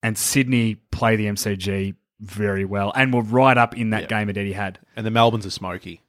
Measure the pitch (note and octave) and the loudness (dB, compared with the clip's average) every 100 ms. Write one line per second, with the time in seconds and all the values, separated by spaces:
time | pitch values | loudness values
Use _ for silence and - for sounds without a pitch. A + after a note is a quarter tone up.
0 | A2 G#2+ - C#3+ B2+ B2+ A2+ G#2+ _ - | -2 -2 0 0 2 2 0 -2 _ -2
1 | A#2 A2 G#2 G2+ - G2 F#2+ G2 G2 F#2+ | 2 2 0 -2 -4 -4 -2 -2 -4 -6
2 | _ _ G#2 F#2 G#2 G2 G2 G2+ G2+ C3 | _ _ -16 -4 -2 0 -2 -2 -2 0
3 | C3 B2 G#2+ A#2+ C3 B2 A#2 - A2+ G#2+ | 2 2 2 4 6 6 4 2 0 0
4 | F2 A2 G#2 G2 G2+ G2 G2 F#2 _ - | -2 -2 -2 -2 -4 -4 -6 -8 _ -8
5 | A2 A2+ A#2 A2+ F#2+ - F#2+ F2+ F2+ E2+ | -2 4 4 4 -4 -10 -8 -10 -12 -18